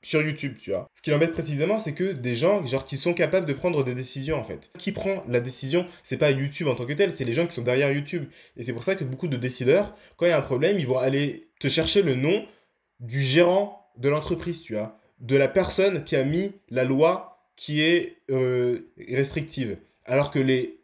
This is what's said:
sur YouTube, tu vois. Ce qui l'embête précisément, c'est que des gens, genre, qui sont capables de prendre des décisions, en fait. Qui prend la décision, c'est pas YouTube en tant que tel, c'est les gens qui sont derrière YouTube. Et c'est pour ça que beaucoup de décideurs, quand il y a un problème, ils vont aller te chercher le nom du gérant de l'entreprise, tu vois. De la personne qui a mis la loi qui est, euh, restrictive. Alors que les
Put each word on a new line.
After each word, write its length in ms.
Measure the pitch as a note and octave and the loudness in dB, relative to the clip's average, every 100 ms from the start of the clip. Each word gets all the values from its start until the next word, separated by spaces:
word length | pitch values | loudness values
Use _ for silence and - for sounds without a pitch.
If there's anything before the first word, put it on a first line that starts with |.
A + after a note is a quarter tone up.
| - | 0
sur 140 | D#3 | 0
YouTube, 340 | D#3 D3 C#3 - | 0 -4 -8 -10
tu 140 | - | -6
vois. 180 | F#2 - | -6 -6
Ce 80 | - | -10
qui 80 | - | 0
l'embête 240 | D3 E3 | 2 2
précisément, 460 | E3 C#3 C#3+ E3 G#3+ | 0 -4 -2 0 0
c'est 140 | G#3+ | -2
que 200 | C#3+ F#3 | -4 -4
des 200 | D#3+ B2 | -2 -4
gens, 320 | A#2 E3 G3+ C#3 | 0 2 2 0
genre, 200 | C3+ - | -4 -4
qui 100 | C3+ | -4
sont 180 | F3 | -2
capables 320 | F3 D3+ F#3 D#3+ | 0 2 2 0
de 60 | |
prendre 320 | C3+ F3+ D#3 | -2 -2 0
des 100 | C3 | -2
décisions, 440 | B2 B2+ C#3 C3+ D3+ | -4 -8 -8 -4 -4
en 60 | |
fait. 280 | G#2+ G#2+ - - | -6 -12 -14 -8
Qui 160 | - | -6
prend 280 | - F#3+ F#3+ - | -4 -4 -4 -2
la 140 | A#2+ | -2
décision, 440 | A#2+ - C3+ E3 F3+ - | -2 -8 -2 -2 -2 -12
c'est 140 | - A#2+ | -8 0
pas 160 | D3+ | 2
YouTube 380 | C3+ C#3 - D#3 | 2 -2 -4 -2
en 60 | A#2+ | -2
tant 100 | A#2+ | -4
que 80 | |
tel, 180 | D3 G3 | 0 0
c'est 140 | - B2 | 0 -2
les 80 | |
gens 120 | A#2+ E3+ | 0 -2
qui 80 | |
sont 80 | - | -2
derrière 300 | A#2 B2+ C#3+ | 0 2 2
YouTube. 320 | C#3+ C#3+ F3 C3+ - - - | 0 -2 -8 -8 -14 -20 -12
Et 80 | |
c'est 80 | A#2+ | -8
pour 120 | A#2 | -4
ça 120 | B2 F#3+ | -2 -2
que 80 | |
beaucoup 240 | C3 C3 F3 | -4 -4 -4
de 80 | B2+ | -2
décideurs, 580 | B2 - B2+ E3+ G#3 - - _ | -4 0 4 4 2 -8 -20 _
quand 100 | F3 | 2
il 40 | |
y 20 | |
a 60 | E3 | 2
un 40 | |
problème, 380 | - - E3 G3+ | 0 0 2 2
ils 80 | B2+ | 0
vont 100 | C3 | 0
aller 520 | C3 C#3 C#3+ - - _ | 2 2 0 -4 -16 _
te 80 | C#3+ | 0
chercher 360 | D#3 D#3 G#3 | 0 2 4
le 120 | F3 B2+ | 4 2
nom 300 | C#3+ G#3 - _ _ _ _ _ | 2 0 -2 _ _ _ _ _
du 180 | A#2+ C3 | -8 -2
gérant 720 | C3 D3 F3 F#3 G3+ - _ - | 2 6 6 4 0 -8 _ -4
de 100 | C3 | 0
l'entreprise, 540 | D3+ D3+ E3+ F3+ E3 | 0 -2 -4 -4 -8
tu 140 | - G#2+ | -6 -6
vois. 220 | - - _ _ | -6 -10 _ _
De 160 | A#2+ C#3 | 2 4
la 140 | G#3+ | 4
personne 560 | F#3+ F3+ - G3 E3+ - | 2 0 2 2 2 0
qui 100 | D3+ | 0
a 80 | |
mis 300 | C3 E3 G3 - _ | 2 0 -2 -6 _
la 160 | A#2+ C3 | -2 0
loi 580 | C3+ D#3+ F#3+ - - _ _ | 4 4 4 -6 -20 _ _
qui 240 | - D3+ | -4 0
est, 400 | D#3 F3 - - - | 4 4 0 -10 -4
euh, 580 | C3 B2+ B2 B2 A#2+ - - - | 0 2 2 0 -2 -6 -18 -6
restrictive. 680 | B2+ C#3 E3 C#3+ - A#2 F#2+ _ _ - | -2 -2 -2 -6 -6 -6 -6 _ _ -2
Alors 260 | C3 C#3+ | 0 0
que 80 | C#3 | 0
les 400 | C3 C3 A#2+ - | 2 2 0 -10